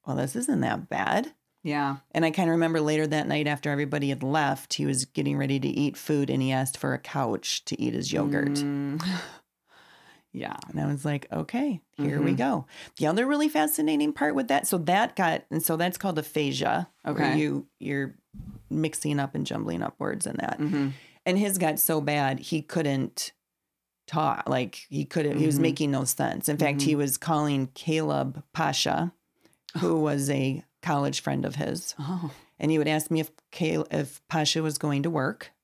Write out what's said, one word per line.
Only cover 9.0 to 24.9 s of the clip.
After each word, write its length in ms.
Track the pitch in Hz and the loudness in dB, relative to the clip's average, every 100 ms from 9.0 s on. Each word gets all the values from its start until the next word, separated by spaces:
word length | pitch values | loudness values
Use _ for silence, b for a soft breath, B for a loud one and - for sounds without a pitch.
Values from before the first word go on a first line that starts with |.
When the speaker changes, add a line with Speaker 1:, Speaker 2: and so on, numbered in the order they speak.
Speaker 2:
<laughs> 100 | 175 180 B B _ _ B B B B B B B | -4 -4 B B _ _ B B B B B B B
Yeah. 240 | - - - - | -8 -8 -8 -8
Speaker 1:
And 100 | 151 | -4
I 60 | 147 | -2
was 160 | 143 | -2
like, 220 | 151 147 - | -2 -4 -4
"Okay, 480 | 160 156 240 285 180 _ - | -6 -4 -2 -2 -4 _ -4
here 240 | 143 143 | -2 2
we 120 | 139 | 2
Speaker 2:
Mm-hmm. 40 | - | 2
Speaker 1:
go." 300 | 269 196 131 B B - | 0 -2 -6 B B -2
The 80 | 151 | 0
other 200 | 190 262 | 2 2
really 220 | 294 302 | 2 2
fascinating 640 | 311 302 302 302 302 302 | 2 0 2 2 2 2
part 220 | 294 294 | 2 0
with 140 | 147 240 | 2 2
that, 180 | 139 - | 2 2
so 100 | 185 | 0
that 380 | 160 185 240 - | 2 2 2 2
got, 280 | 175 160 - | 0 0 -2
and 120 | 160 | -2
so 140 | 165 165 | 0 0
that's 180 | 180 180 | 0 0
called 220 | 196 156 | -2 -2
aphasia, 720 | 151 156 143 135 - 160 175 _ | -2 0 0 0 0 0 -2 _
where 100 | 156 | -4
Speaker 2:
Okay. 240 | 143 143 147 | 0 2 2
Speaker 1:
you, 280 | 151 139 135 _ | 2 -2 -6 _
you're 340 | - 139 135 - _ - - - - | -4 -4 -4 -10 _ -16 -14 -16 -4
mixing 500 | 156 156 - 151 143 | 0 0 -2 0 0
up 160 | 139 | 0
and 120 | 147 147 | -2 -4
jumbling 360 | - - 170 | -4 -2 -2
up 120 | - - | -4 -4
words 280 | - - - | -4 -4 -4
and 120 | - | -4
that. 200 | - - | -4 -2
Speaker 2:
Mm-hmm. 300 | 147 147 139 135 B B | 0 0 0 -4 B B
Speaker 1:
And 140 | - 185 | 0 2
his 180 | 208 190 | 2 2
got 220 | 165 156 | 0 2
so 220 | - 160 | 0 0
bad, 360 | 147 147 139 135 | 0 2 0 -2
he 200 | - 160 | -2 -4
couldn't 720 | 147 175 147 135 - - - _ _ _ _ _ _ _ - | -2 0 2 2 0 -4 -10 _ _ _ _ _ _ _ -6
talk, 400 | 156 151 - - | 0 0 0 0
like, 400 | 131 127 - - | -2 -2 -8 -8